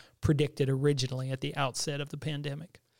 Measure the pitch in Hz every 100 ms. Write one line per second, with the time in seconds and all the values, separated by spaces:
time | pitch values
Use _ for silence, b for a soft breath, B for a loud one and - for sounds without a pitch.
0 | B B - 143 143 - 135 135 143 139
1 | 127 131 131 135 143 143 135 - - 143
2 | 143 151 156 143 143 143 165 - _ _